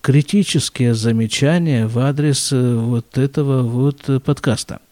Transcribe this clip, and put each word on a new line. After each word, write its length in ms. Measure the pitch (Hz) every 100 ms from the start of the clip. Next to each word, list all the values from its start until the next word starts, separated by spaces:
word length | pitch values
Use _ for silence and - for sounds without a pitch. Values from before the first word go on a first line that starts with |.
критические 920 | - 139 147 208 190 151 - - 123 113
замечания 880 | 110 113 110 - 139 175 170 127 110
в 140 | 117
адрес, 520 | 135 143 147 135 -
э, 240 | 131 123 117
вот 440 | 113 120 - -
этого 420 | 139 156 139 131
вот, 480 | 120 123 139 139 -
э, 100 | 135
подкаста. 640 | - 143 - 110 - - _